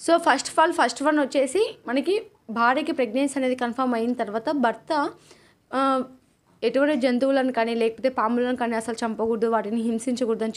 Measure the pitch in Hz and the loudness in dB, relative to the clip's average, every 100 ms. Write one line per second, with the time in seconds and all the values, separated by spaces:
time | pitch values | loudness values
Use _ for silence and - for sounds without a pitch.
0 | - 339 330 269 - - 330 330 247 247 | 2 4 4 2 0 2 2 4 0 2
1 | 285 302 269 285 262 359 453 - - 262 | 0 2 2 0 0 0 -2 -4 -4 -2
2 | 302 415 - _ - 226 233 262 320 311 | 0 -2 -2 _ -10 0 2 2 0 -2
3 | 240 240 285 277 254 254 240 233 254 233 | -2 0 -2 0 -2 0 -4 -2 -2 0
4 | 233 240 214 214 262 294 240 - - 311 | 0 -2 -4 -4 -2 0 0 0 -4 -2
5 | 320 - - - _ _ - 254 269 262 | -2 -6 -20 -20 _ _ -8 -2 0 0
6 | 254 - _ _ _ - 226 240 285 302 | -2 -12 _ _ _ -4 -2 2 2 2
7 | 254 247 269 269 262 254 226 233 226 226 | 2 2 2 2 0 0 -2 0 -2 0
8 | 254 254 220 240 247 254 233 226 233 226 | -4 0 0 0 0 -2 -2 -2 -4 -4
9 | 233 214 226 233 226 226 202 233 226 226 | -4 -2 -2 0 0 0 0 -2 -2 -2
10 | 240 240 233 220 226 | -2 -2 -2 -2 -2